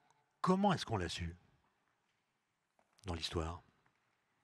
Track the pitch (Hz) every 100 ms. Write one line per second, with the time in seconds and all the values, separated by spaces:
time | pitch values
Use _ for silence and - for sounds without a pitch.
0 | _ _ _ _ - 185 202 156 - 110
1 | 85 - 85 85 _ _ _ _ _ _
2 | _ _ _ _ _ _ _ _ _ _
3 | 92 85 - 87 80 85 - _ _ _
4 | _ _ _ _